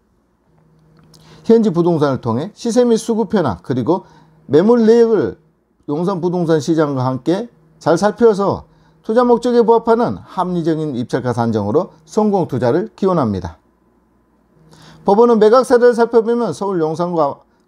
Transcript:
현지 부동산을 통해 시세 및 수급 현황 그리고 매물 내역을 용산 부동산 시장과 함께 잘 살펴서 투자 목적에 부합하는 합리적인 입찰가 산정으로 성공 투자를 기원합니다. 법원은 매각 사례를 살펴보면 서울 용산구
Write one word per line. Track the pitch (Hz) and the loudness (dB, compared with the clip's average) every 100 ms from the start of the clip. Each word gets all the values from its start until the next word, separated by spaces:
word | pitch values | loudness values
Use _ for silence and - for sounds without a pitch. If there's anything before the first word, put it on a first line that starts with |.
| _ _ _ _ _ _ _ _ _ _ _ - _ - | _ _ _ _ _ _ _ _ _ _ _ -20 _ -10
현지 | - 226 220 | 2 2 2
부동산을 | 165 175 165 147 127 | 0 0 0 0 -2
통해 | 123 113 180 - | -4 -4 -6 -8
시세 | 233 226 | -4 0
및 | 247 226 | 2 0
수급 | - 220 220 220 | -2 -4 -2 -2
현황 | 147 90 | -2 -4
그리고 | - 127 117 185 - _ _ _ - | -6 -4 -2 -4 -6 _ _ _ -2
매물 | 135 202 240 220 | 2 4 4 4
내역을 | 233 226 214 113 - _ _ _ _ - | 4 4 2 -2 -6 _ _ _ _ -10
용산 | 147 180 190 | -6 -4 -4
부동산 | 175 180 160 160 | -4 -2 0 0
시장과 | 139 160 151 135 127 | 0 0 0 -2 -4
함께 | 131 - 185 240 _ _ _ | -4 -4 -4 -6 _ _ _
잘 | - 165 | -2 0
살펴서 | 208 208 233 196 196 98 - _ _ _ | 0 2 2 2 -2 -4 -8 _ _ _
투자 | - 214 | -4 0
목적에 | 247 233 247 240 | 2 2 2 2
부합하는 | 220 233 233 226 214 101 | 4 2 2 0 0 -4
합리적인 | - - 180 175 160 156 156 120 | -10 -8 -4 -4 -2 -4 -4 -6
입찰가 | 120 143 123 | -6 -6 -4
산정으로 | 117 117 107 101 135 190 - _ | -2 -2 -2 -2 -2 -2 -8 _
성공 | - 214 196 151 | -2 0 0 -2
투자를 | 131 123 151 214 - | -2 0 0 -4 -4
기원합니다. | 190 175 120 98 82 - _ _ _ _ _ _ _ _ _ _ _ _ - - - | -2 0 -2 -4 -8 -14 _ _ _ _ _ _ _ _ _ _ _ _ -20 -8 0
법원은 | 202 240 226 | 2 4 4
매각 | 214 254 247 | 4 4 2
사례를 | 240 247 | 2 4
살펴보면 | 226 233 233 220 240 226 | 2 0 0 0 -2 -4
서울 | 143 202 185 | -6 -6 -4
용산구 | 156 160 175 175 143 - _ _ | -4 -4 -4 -2 -2 -4 _ _